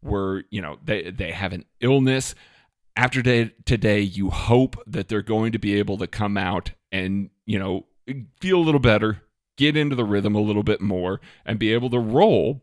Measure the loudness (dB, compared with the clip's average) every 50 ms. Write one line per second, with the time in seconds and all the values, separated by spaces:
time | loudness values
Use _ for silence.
0 | -8 -4 -4 -2 -2 -2 -4 -6 -6 _ -8 -8 -8 -8 -10 -8 -6 -4 -4 -4
1 | -6 -8 -8 -8 -8 -8 -6 -6 -6 -6 -8 -8 -12 _ _ -2 2 4 4 4
2 | 4 4 2 0 -2 -6 -10 -14 -20 -20 _ _ _ _ _ _ _ _ -4 -2
3 | -2 0 0 0 0 2 2 2 2 -2 -4 _ -4 -2 0 0 2 2 2 2
4 | 0 -2 -2 -4 -4 -2 -2 -2 0 4 4 4 4 2 -2 -8 -14 -10 -8 -8
5 | -6 -4 -4 -4 -2 -2 -2 -2 0 -2 -2 -2 -2 0 0 0 0 0 -2 -6
6 | -6 -6 -6 -4 -4 -2 -2 -2 -2 -2 -4 -4 -6 -8 -12 _ _ _ -6 -4
7 | -4 -2 -4 -4 -6 -8 _ _ _ -4 -4 -4 -2 -4 -4 -6 -8 _ _ _
8 | _ -12 -12 -12 -14 -18 _ -8 -2 0 2 2 4 4 4 4 6 4 4 4
9 | 2 0 -2 -4 -8 _ _ _ _ _ _ 2 2 2 2 2 0 0 0 0
10 | 0 2 2 2 2 2 2 2 2 2 0 0 0 0 0 0 -2 -2 -2 -2
11 | -2 -4 -4 -6 -8 -14 -20 _ -8 -6 -4 -2 0 0 0 0 0 0 -2 -2
12 | 0 2 2 4 4 6 4 4 2 0 -2 -6